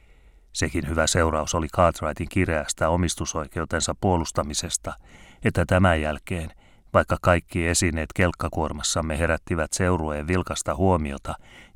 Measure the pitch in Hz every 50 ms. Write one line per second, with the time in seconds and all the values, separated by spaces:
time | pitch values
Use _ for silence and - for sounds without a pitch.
0 | - - - _ - - - - _ _ - - 82 78 - 85 76 73 82 80
1 | 80 78 - 85 82 82 78 78 76 - - 85 80 73 - - 90 85 80 -
2 | 82 76 - - 87 73 - 98 90 82 80 76 73 - - - 85 80 85 90
3 | 92 80 - - 85 - - 82 76 - - 90 80 - - 82 - - 82 -
4 | - 98 90 82 78 - - - 76 73 76 - - 82 - - - - - -
5 | - - - - - - - - - 110 80 95 85 - 95 90 95 92 85 80
6 | 76 76 76 71 - - 95 85 80 80 - - - - _ _ _ - - -
7 | - - 90 87 - 95 87 85 - - - 90 82 82 85 - 98 85 73 82
8 | 78 - - - 92 87 - - - 82 - 87 80 71 - 76 - - - 85
9 | 80 80 76 73 85 80 80 76 - - 90 82 78 - - - 95 90 90 85
10 | 78 78 76 73 76 78 92 92 85 - 78 - - - 78 80 95 95 92 82
11 | 78 71 71 69 - - 78 - - - - - - - -